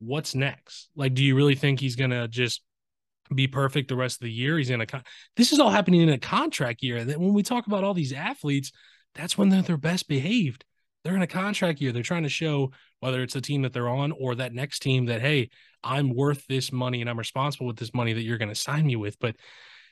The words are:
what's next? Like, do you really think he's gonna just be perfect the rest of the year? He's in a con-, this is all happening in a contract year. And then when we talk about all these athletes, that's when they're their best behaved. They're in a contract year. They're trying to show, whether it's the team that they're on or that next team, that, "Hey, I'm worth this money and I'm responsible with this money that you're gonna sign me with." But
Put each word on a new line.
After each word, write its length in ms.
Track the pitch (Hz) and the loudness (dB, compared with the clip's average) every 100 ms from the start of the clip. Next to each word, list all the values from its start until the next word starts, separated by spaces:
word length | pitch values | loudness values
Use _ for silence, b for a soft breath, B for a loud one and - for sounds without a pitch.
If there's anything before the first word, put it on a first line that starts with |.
what's 340 | 113 147 156 | -6 -6 -4
next? 560 | 131 135 - - - - | -2 -2 -4 -14 -20 -14
Like, 200 | - 135 | -4 0
do 100 | 127 | 4
you 100 | 139 | 4
really 200 | 131 147 | 6 6
think 260 | 139 143 131 | 4 2 0
he's 160 | 135 120 | -2 -2
gonna 320 | 131 123 117 | 0 0 -2
just 320 | 120 120 - _ _ _ _ _ _ _ | -2 -2 -2 _ _ _ _ _ _ _
be 120 | 131 131 | 0 0
perfect 420 | 131 135 147 135 | 2 0 0 -2
the 80 | 127 | -2
rest 240 | 127 - | -4 -4
of 60 | 120 | -8
the 60 | |
year? 260 | 113 131 165 | -4 -2 0
He's 100 | 127 | 0
in 140 | 120 | -2
a 40 | 113 | -4
con-, 160 | - B B B - | -8 B B B 2
this 180 | 240 | 4
is 60 | 294 | 6
all 100 | 247 | 6
happening 320 | 202 185 175 | 4 6 6
in 80 | 165 | 6
a 80 | 131 | 4
contract 640 | - 196 311 - 127 117 | 0 0 0 -2 -4 -4
year. 160 | 127 120 | -4 -4
And 100 | 117 | -4
then 120 | 151 | 0
when 120 | 185 | 2
we 100 | 202 | 2
talk 240 | 196 240 208 | 2 -2 -2
about 180 | 202 | -2
all 100 | 196 | 0
these 180 | 180 139 | -2 -2
athletes, 580 | 139 190 277 147 143 139 b b b _ | -4 -6 -4 -2 -2 -2 b b b _
that's 240 | - 165 - | -12 -6 2
when 100 | 202 | 4
they're 140 | 190 | 4
their 160 | 180 160 | 2 0
best 300 | 156 180 - | 0 -2 -2
behaved. 540 | 139 151 247 151 - _ _ _ _ | -2 2 2 0 -4 _ _ _ _
They're 140 | 160 190 | -2 0
in 60 | |
a 60 | 175 | 0
contract 520 | 185 196 202 180 143 | -2 -4 0 0 0
year. 120 | 135 | -2
They're 100 | 120 | -2
trying 220 | 117 175 | -2 -2
to 40 | 151 | -2
show, 440 | - 160 143 135 b b _ | -2 -2 0 -2 b b _
whether 240 | 131 127 | -4 -2
it's 120 | 123 | -2
the 60 | 139 | -6
team 220 | 123 143 | -2 -2
that 100 | 131 | -2
they're 160 | 123 120 | -2 -2
on 220 | 131 143 | 0 -2
or 240 | 160 131 | -2 -4
that 180 | 123 127 | -4 -6
next 280 | 120 147 - | -6 -8 -4
team, 260 | 143 131 120 | 0 2 0
that, 140 | 117 | 0
"Hey, 300 | 131 147 113 b b b | 2 2 0 b b b
I'm 280 | 120 135 139 | -4 0 0
worth 320 | 120 139 143 - | 2 0 0 -2
this 240 | 131 127 | -4 -2
money 280 | 127 127 123 | -4 -2 -2
and 80 | 120 | -4
I'm 100 | 117 | -4
responsible 500 | 110 131 143 139 123 | -6 -4 -4 -4 -8
with 80 | 113 | -8
this 180 | 113 | -6
money 180 | 123 117 | -2 0
that 100 | 113 | -2
you're 160 | 113 117 | -2 -4
gonna 180 | 107 104 | -4 -4
sign 300 | - 147 156 | -4 0 2
me 100 | 117 | 2
with." 200 | 104 - | -2 -4
But 160 | 120 - B B B B B | -4 -6 B B B B B